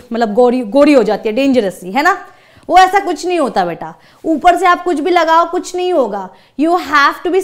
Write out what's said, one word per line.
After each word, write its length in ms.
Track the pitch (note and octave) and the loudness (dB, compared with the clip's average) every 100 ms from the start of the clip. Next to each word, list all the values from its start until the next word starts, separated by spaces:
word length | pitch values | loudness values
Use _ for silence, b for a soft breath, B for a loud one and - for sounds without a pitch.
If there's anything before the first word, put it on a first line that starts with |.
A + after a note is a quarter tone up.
| - | -10
मतलब 220 | A3+ A3+ | -4 -2
गोरी, 260 | G#3 B3 B3+ | 2 2 0
गोरी 320 | A3 C4+ D4 | 0 2 4
हो 100 | C#4+ | 4
जाती 260 | G#3 G3+ G#3+ | 2 -2 -4
है, 60 | |
डेंजरस 460 | G#3+ C#4 A#3+ F#3 F3 | -2 0 2 0 -4
सी, 120 | F3+ | -6
है 100 | B3 | -2
ना, 240 | E4 F#4+ - b b b b | 0 -2 -6 b b b b
वो 100 | F4 | 4
ऐसा 220 | F#4 G4 | 4 2
कुछ 260 | D4+ E4 E4+ | -2 -6 -4
नहीं 120 | F4 | -2
होता 260 | B3+ G3 | -2 -2
बेटा। 300 | F3+ E3 D#3+ - b b | -4 -6 -12 -16 b b
ऊपर 320 | - D4+ F4+ F4 | -4 0 2 2
से 100 | F4+ | 2
आप 180 | F4+ | 0
कुछ 160 | F4+ D#4+ | 0 -2
भी 100 | D#4+ | 0
लगाओ, 400 | F4 D#4+ D#4+ E4+ | 0 2 2 2
कुछ 240 | F4+ F4+ F4+ | -2 -6 -4
नहीं 160 | F4+ | -2
होगा। 360 | E4+ A3+ G3 F#3 b b b | 0 -2 -4 -12 b b b
You 120 | D#4+ | 0
have 500 | F4+ C#4 D4 C#4+ D#4+ F4+ | 0 0 2 2 0 -2
to 60 | |
be 100 | F#4 | -2